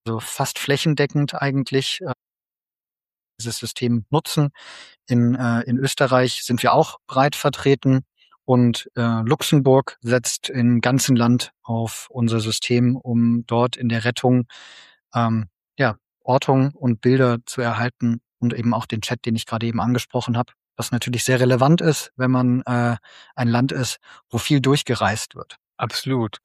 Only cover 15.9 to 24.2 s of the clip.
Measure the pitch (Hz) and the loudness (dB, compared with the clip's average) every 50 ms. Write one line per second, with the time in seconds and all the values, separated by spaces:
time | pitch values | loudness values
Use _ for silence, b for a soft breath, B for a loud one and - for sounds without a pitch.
15.9 | 107 - _ _ _ _ _ - 123 139 - - 135 135 131 143 - - 135 123 | -2 -4 _ _ _ _ _ 0 0 0 2 2 2 2 2 0 -2 -2 -2 -2
16.9 | 113 - - 123 131 131 131 123 117 117 - - - 131 120 117 110 113 117 127 | -2 2 2 2 4 4 4 2 0 -2 -6 -8 -6 -4 -4 -2 -2 -2 -4 -4
17.9 | - - 123 117 117 117 - _ _ _ 123 120 120 120 113 120 110 117 - - | -4 -2 -2 -2 -2 -2 -6 _ _ _ -2 -2 -2 -2 -2 -2 -2 -2 -4 -6
18.9 | 117 110 - - 123 - - 120 113 113 - - 120 107 117 117 113 101 101 120 | -6 -6 -6 -6 -8 -6 -4 -4 -4 -4 -4 -6 -6 -4 -4 -2 -2 -2 0 0
19.9 | 123 123 - - - 123 - - 113 120 127 - _ _ _ _ _ - 113 - | 0 -2 -2 -4 -4 -4 -2 -2 -2 -2 -2 -4 _ _ _ _ _ -10 -6 -4
20.9 | 123 117 - 123 123 113 - 135 131 123 127 123 127 120 131 147 170 170 170 160 | -4 -4 -2 -2 -4 -2 0 0 2 2 4 4 4 4 4 4 4 4 2 0
21.9 | 143 - - - _ 127 127 127 131 127 127 123 123 127 - 127 123 123 120 120 | 0 -2 -4 -10 _ -4 0 0 2 2 2 2 0 0 -2 -2 -2 0 0 0
22.9 | 120 B B B B B B B B 131 120 117 117 120 131 135 160 139 123 - | -2 B B B B B B B B -2 0 0 2 2 0 0 -2 -4 -4 -4
23.9 | - B B B B B | -6 B B B B B